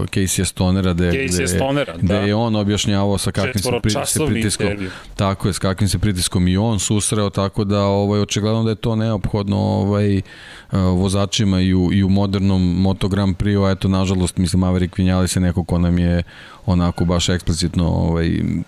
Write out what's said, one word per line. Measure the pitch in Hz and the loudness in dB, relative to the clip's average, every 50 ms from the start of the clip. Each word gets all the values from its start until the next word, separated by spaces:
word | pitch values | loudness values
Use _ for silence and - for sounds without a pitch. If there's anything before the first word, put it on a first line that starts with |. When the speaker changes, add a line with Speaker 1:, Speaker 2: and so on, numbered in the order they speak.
| 95 95 - | -4 -4 -2
Speaker 1:
Casey | 98 95 92 - - 92 | -2 -2 -2 -2 -2 -2
Stonera, | - - - 95 90 92 98 92 92 | -4 -2 -2 0 0 2 2 0 0
gde, | 87 85 90 87 | 0 0 0 0
Speaker 2:
Casey | 85 - 135 - - | 0 0 -2 -2 -2
Speaker 1:
gde, | - - 87 | -2 -2 -2
Speaker 2:
Stonera, | 90 90 135 135 139 143 139 - 82 87 | -2 -2 0 0 0 -2 -2 -4 -4 -2
Speaker 1:
gde | 101 85 101 | 0 0 0
Speaker 2:
da. | 95 | 0
Speaker 1:
je | 98 101 104 | 0 0 0
on | 110 120 113 107 | 0 0 0 0
objašnjavao | 107 104 98 104 95 - 107 101 98 101 101 98 92 | 0 0 0 0 0 0 0 0 0 0 0 0 -2
sa | - - | -2 -4
kakvim | - 104 - - 123 | -2 -2 -2 -2 -2
se | 101 | -2
pri-, | |
se | 95 123 123 117 - 110 | -2 -2 -2 0 0 -2
Speaker 2:
Četvoročasovni | 104 143 139 - - - 156 143 110 | -2 -2 -2 -4 -2 -2 0 0 0
Speaker 1:
pritiskom, | 117 110 101 - - 107 | 0 0 -2 -2 -2 -2
Speaker 2:
intervju. | 101 101 101 95 92 - - - - - | -2 -2 -4 -8 -10 -10 -14 -18 -14 -6
Speaker 1:
tako | - 104 98 98 - - 104 | -2 -2 0 0 0 -2 -2
je, | 85 | -2
s | - | -2
kakvim | - 95 95 - 107 92 | -2 -2 0 0 0 0
se | - 90 | 0 0
pritiskom | 98 107 95 90 - - - 98 90 90 | 0 0 0 -2 -4 -2 0 0 2 2
i | 90 | 2
on | 95 110 117 110 98 | 2 2 0 0 -2
susreo, | - - 113 104 - - 117 107 104 98 | -2 0 0 0 0 0 -2 0 -2 -2
tako | - 104 98 98 - - 104 | 0 -2 -2 -2 -2 -2 -2
da, | 98 104 101 | 0 0 2
ovaj, | 101 98 98 101 101 101 104 104 | 2 2 2 2 2 2 2 0
očigledno | 101 - - 107 101 107 110 113 113 | 0 0 -2 -2 0 0 0 0 0
da | 110 | 0
je | 107 | -2
to | - - 120 113 | -2 -2 -2 -2
neophodno, | 110 110 113 110 98 - - - 104 101 98 98 101 | 0 0 0 -2 -2 -2 -2 -2 -2 -2 0 0 0
ovaj, | 101 101 101 101 98 98 101 101 104 101 101 | 0 0 0 0 0 2 2 2 2 2 0
eh, | 95 - - - - - - - - - - | 0 -2 -6 -14 -20 -20 -20 -20 -20 -10 -4
vozačima | - 98 92 92 92 90 95 98 92 101 101 95 - - 110 98 92 92 | -2 0 2 2 2 2 2 2 0 0 -2 -2 -2 0 0 2 2 2
i | 92 92 92 | 2 2 2
u, | 92 90 85 | 2 2 2
i | 87 98 98 | 2 2 4
u | 92 | 4
modernom | 98 98 101 95 95 101 95 98 95 92 92 90 87 90 | 4 2 2 0 0 0 2 2 2 2 2 2 2 2
Moto | 95 95 95 - - 95 | 2 2 2 0 0 0
Grand | 95 98 101 98 90 | 0 2 2 0 0
Prix-u, | - 101 104 101 101 98 | 0 0 0 2 2 2
a | 95 | 2
eto, | 95 - - 95 | 0 0 0 0
nažalost, | 95 95 95 92 98 92 90 85 - | 0 2 2 0 2 0 0 0 0
mislim, | - 92 80 - 92 | -2 0 2 2 2
Maverick | 92 92 92 92 90 82 - - | 2 2 2 0 0 -2 0 0
Vinales | 92 92 92 92 92 85 - | 2 2 2 2 0 0 0
je | 95 | 0
neko | 92 90 82 92 82 | 0 2 0 0 -2
ko | - 90 85 | 0 0 2
nam | 87 87 87 87 | 2 2 2 2
je | 87 87 87 85 82 - - - - - - - - | 2 2 2 0 -2 -4 -12 -20 -20 -20 -20 -8 -2
onako | - 90 87 87 87 - - 90 | 0 0 2 2 0 0 0 0
baš | 85 90 87 - - | 0 0 0 0 0
eksplicitno, | 90 85 - - 82 78 87 80 - 92 85 82 | -2 -2 -2 -4 -2 -2 -2 -2 0 0 0 0
ovaj, | 85 87 87 82 82 82 82 85 82 80 82 85 85 85 85 | 0 0 0 0 0 0 0 0 0 -2 -2 -2 -2 -4 -6